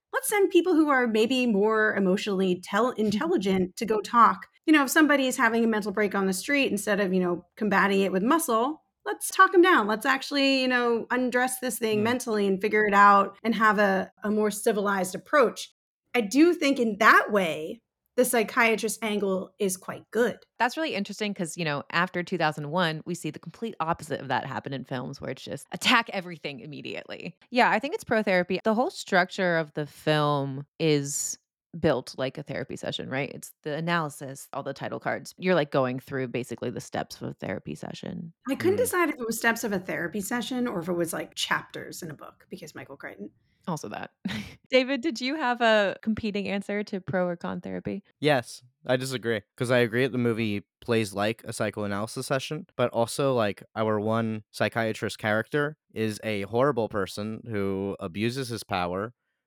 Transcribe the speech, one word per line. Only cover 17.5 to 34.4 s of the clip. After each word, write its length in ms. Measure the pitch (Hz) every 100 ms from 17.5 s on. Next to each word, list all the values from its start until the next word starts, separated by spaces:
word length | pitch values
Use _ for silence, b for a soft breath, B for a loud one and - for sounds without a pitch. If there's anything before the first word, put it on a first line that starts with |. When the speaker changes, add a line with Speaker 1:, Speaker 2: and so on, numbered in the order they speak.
| 151 160 233 _ _ _ -
Speaker 1:
the 80 | 247
psychiatrist 800 | 240 214 - 226 214 220 -
angle 500 | 220 208 196 185 - -
is 180 | 202 185
quite 260 | - - -
good. 260 | 214 233 - _ -
Speaker 2:
That's 180 | 247 311
really 180 | 320 214
interesting 380 | 196 202 208
'cause, 240 | 196 165 170
you 80 | 160
know, 180 | 143 -
after 320 | 170 180 180
two 140 | 175 180
thousand 340 | 156 151 147
one, 300 | 170 170 156 -
we 100 | 175
see 140 | 156
the 80 | -
complete 360 | - - 226 -
opposite 400 | 160 170 - 139
of 60 | 135
that 160 | 123 135
happen 280 | - -
in 100 | 135 127
films 360 | 131 139 139
where 100 | 127
it's 120 | 139
just 240 | - - -
attack 380 | - 208 240 233
everything 480 | 202 180 165 156 139
immediately. 760 | 120 135 - - - - - - b
Yeah, 180 | 240 208
I 80 | 196
think 140 | 269 415
it's 80 |
pro-therapy. 560 | - 226 214 185 175 185
The 100 | - 214
whole 140 | 302
structure 680 | - - 190 180 - 180 165
of 160 | 151
the 120 | - 147
film 800 | - - 151 147 147 139 135 143 -
is 580 | 160 147 139 143 104 - _ _ _ 170
built 360 | 160 127 - -
like 200 | 135 -
a 40 |
therapy 320 | 147 135 - -
session, 320 | - - -
right? 220 | 131 143
It's 200 | - - -
the 120 | 156 147
analysis, 720 | 165 170 151 - 139 139